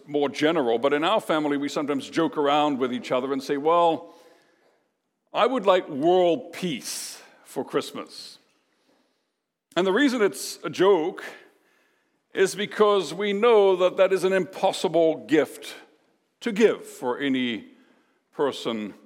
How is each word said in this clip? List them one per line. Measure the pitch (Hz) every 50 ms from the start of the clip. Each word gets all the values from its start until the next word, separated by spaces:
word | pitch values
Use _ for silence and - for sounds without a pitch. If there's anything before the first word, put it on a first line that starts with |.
| -
more | - 143 147 143 135
general, | - - 151 156 170 165 131 117 117 113
but | 117 139 143
in | 147 156
our | 180 220 214
family, | - - 170 156 151 147 143
we | 143 143 143
sometimes | - 165 151 135 147 131 - -
joke | - 170 165 156 - 156
around | 147 139 143 151 147 151 143 120
with | 131 123 123
each | 120 107 -
other | 131 127 127 135 143
and | 135 135
say, | - 147
"Well, | 139 143 156 170 170 175 165 160 - - - - - - - _ _ _ _ _ _ _ _ _ _ _ _ _ _ _ _ _ _ _ _ -
I | 170 208
would | 247 262 247 190
like | 202 185 185 185 -
world | 151 131 147 170 185 185 180 175 165 135 - - -
peace | - 185 175 139 107 - - - - - - - - - - - _ _
for | - - 139 123
Christmas." | - - 143 - - - 120 - - - - - - - - _ _ _ _ _ _ _ _ _ _ _ _ _ _ _ _ _ _ _ _ _ _ _ _ _ _ _
And | 170 190
the | 190 185
reason | 233 285 269 233 254 208
it's | 190 - - - - - - -
a | 170
joke | 135 117 180 196 202 165 151 185 - - - - - - - _ _ _ _ _ _ _ _ _ _ _ _ _ _ _ _ _ -
is | - 190 180 160
because | 175 208 196 - - 214 208 202 196 175 143 165
we | 180 208 208 196
know | 202 226 240 226 208 196 190 190
that | 175 180 180 -
that | - 190 185 190
is | 180 165
an | 190 190
impossible | 190 175 - - - - 190 - - - - 160 170 165 160 151 127 113
gift | 120 147 156 135 - - - - - - - - - _ _ _ _ _ _ _ _ _ _
to | - 240 208
give | 190 226 185 135 123 -
for | - - - 131 123 123 -
any | 143 139 131 131 127 120 113 95 82 - - _ _ _ _ _ _ _ _ _ _ _ _
person | - 147 131 120 - - 131 113 110 107 98 87 - -